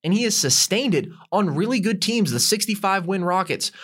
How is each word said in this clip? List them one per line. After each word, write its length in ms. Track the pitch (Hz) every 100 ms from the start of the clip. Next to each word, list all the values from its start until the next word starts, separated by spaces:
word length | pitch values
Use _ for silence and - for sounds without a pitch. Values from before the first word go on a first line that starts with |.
and 120 | 160 208
he 80 |
has 120 | 233 -
sustained 600 | 139 - - 208 269 156
it 140 | - - -
on 220 | 196 185 143
really 240 | 220 254
good 220 | 208 202
teams, 300 | - 233 156
the 80 | 120
sixty-five 640 | - 214 220 202 196 190 170
win 180 | 190
Rockets, 480 | 175 185 165 - - -